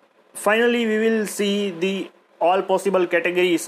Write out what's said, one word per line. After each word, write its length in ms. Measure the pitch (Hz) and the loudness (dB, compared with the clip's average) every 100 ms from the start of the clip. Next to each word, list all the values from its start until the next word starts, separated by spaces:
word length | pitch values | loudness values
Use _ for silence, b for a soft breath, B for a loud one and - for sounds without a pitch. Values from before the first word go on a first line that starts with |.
| _ _ _ | _ _ _
Finally, 520 | - 202 220 240 240 226 | -6 0 2 2 2 0
we 140 | 214 | 0
will 260 | 226 226 202 | 2 0 -2
see 460 | - 202 202 202 | -2 -2 -2 -4
the 380 | 165 190 190 - - _ - | -2 -4 -2 -8 -14 _ -2
all 220 | 165 190 | 0 2
possible 460 | 185 190 196 185 175 | 0 0 2 0 2
categories 600 | 170 175 175 180 165 | 0 0 0 2 0